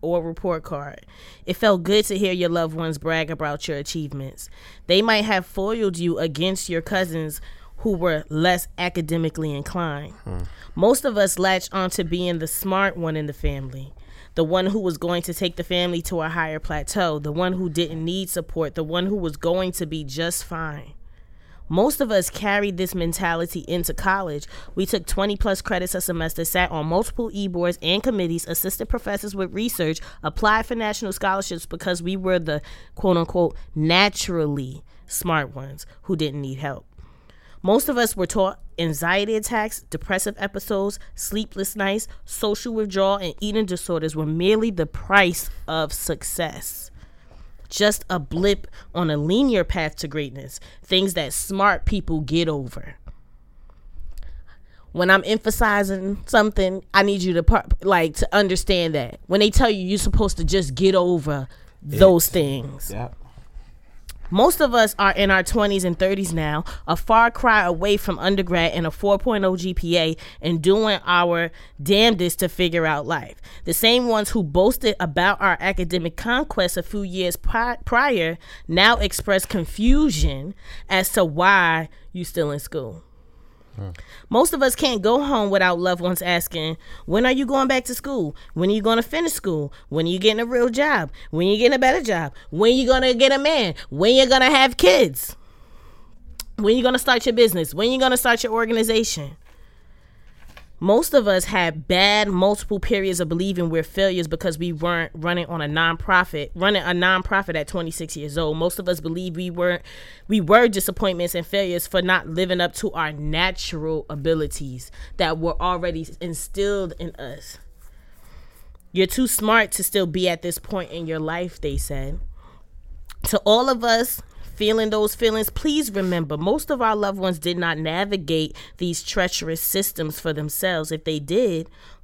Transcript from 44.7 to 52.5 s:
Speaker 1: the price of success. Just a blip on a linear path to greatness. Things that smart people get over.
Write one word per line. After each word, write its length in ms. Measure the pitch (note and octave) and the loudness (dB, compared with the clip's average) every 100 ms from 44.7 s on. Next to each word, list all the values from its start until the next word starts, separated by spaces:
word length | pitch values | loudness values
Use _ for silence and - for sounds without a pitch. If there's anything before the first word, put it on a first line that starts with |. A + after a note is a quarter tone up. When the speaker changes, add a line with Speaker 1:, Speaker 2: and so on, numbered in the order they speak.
Speaker 1:
the 140 | F3+ D3+ | -2 -4
price 640 | - - G3 F#3 E3+ - - - | -6 2 4 4 2 -6 -10 -6
of 240 | D#3+ D3+ | -4 -4
success. 960 | - - D#3 - - D#3+ - - - - - - - - - - - - | -4 -6 -6 -6 -6 -6 -8 -12 -12 -16 -18 -20 -20 -20 -20 -20 -20 -10
Just 360 | - G#3 G3+ - | 0 0 0 -4
a 80 | F3+ | -6
blip 480 | C#3 D#3+ G3 G3+ - - - | -4 0 2 0 -4 -14 -10
on 160 | E3+ F3 | -4 -2
a 60 | D3 | 0
linear 460 | D3 G#3+ C#4 G#3+ | 0 2 4 2
path 320 | E3 F#3+ D#3 - | 0 -2 -4 -6
to 120 | D3+ | -8
greatness. 500 | D3+ C#3 C3+ C3+ - - - | -6 -8 -10 -14 -16 -18 -20
Things 320 | - F#3 G3 | -2 2 2
that 180 | E3+ C#3 | -2 -4
smart 520 | - - G3 G3+ F3 | -6 -4 0 2 2
people 360 | - D#3 D#3 D#3+ | 0 -2 0 -4
get 280 | D3 E3 | 0 0
over. 480 | E3 | 2